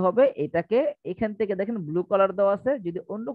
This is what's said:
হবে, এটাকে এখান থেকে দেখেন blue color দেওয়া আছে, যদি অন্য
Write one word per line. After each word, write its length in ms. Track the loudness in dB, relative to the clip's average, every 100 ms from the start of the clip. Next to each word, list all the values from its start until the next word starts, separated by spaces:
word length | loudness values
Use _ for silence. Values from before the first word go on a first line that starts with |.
হবে, 200 | 2 4 4 2
এটাকে 340 | -2 -2 0 0 0 -2 -8
এখান 180 | -4 -4 -2
থেকে 140 | -2 -2
দেখেন 160 | -4 -4 -4
blue 120 | -4 2
color 200 | 4 4 4
দেওয়া 160 | 2 2
আছে, 140 | 0 -2 -4
যদি 120 | -8 -8
অন্য 120 | -8 -6